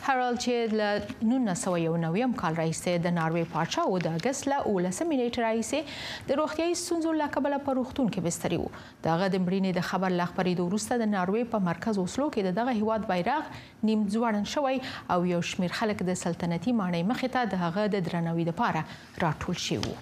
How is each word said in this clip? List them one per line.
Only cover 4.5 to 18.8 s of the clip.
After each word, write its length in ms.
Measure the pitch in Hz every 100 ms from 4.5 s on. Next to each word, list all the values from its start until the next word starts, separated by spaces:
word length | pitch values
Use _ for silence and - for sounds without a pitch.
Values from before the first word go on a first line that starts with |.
له 60 | 277 -
اولسمې 420 | 190 180 185 330 277
نیټې 180 | 240 240 226
راهیسې 800 | 226 220 - - - - - -
د 100 | 262
روغتیايي 340 | 302 - 330 339
ستونزو 320 | - 339 320 311
له 80 | 294 311
کبله 240 | 285 277 277
په 80 | 262
روغتون 320 | 254 - 233
کې 160 | 180 170
بستري 320 | - 170 170 -
و. 40 | - - - -
د 80 | 165
هغه 180 | 196 190
د 80 | 180
مړینې 340 | 196 190 180
د 80 | 175
خبر 260 | 190 190 180
له 100 | 175 -
خپرېدو 340 | 185 175 175
وروسته 320 | 208 - 247 214
د 80 | 202
ناروې 340 | 180 208 233 220
په 100 | 180
مرکز 120 | 165 226
اوسلو 440 | 202 180 - 294
کې 120 | - 190
د 100 | 180
دغه 120 | 247 226
هیواد 260 | 214 220 -
بیرغ 400 | 180 175 294 302 - - - 214
نیم 180 | 220 202
ځوړند 360 | 220 233 208 208
شوی 260 | 302 269 262 254 - - 180
او 40 | 180
یو 100 | 175 170
شمیر 260 | - 175 -
خلک 200 | 220 208 180
د 80 | 180
سلطنتي 500 | 185 170 175 170 208 233
ماڼۍ 240 | 180 175 180
مخې 160 | 247 262 254
ته 160 | 233
د 100 | 185 170
هغه 260 | 180 214 202
د 140 | 165
درناوي 400 | 175 165 165 170
لپاره 320 | 165 233 160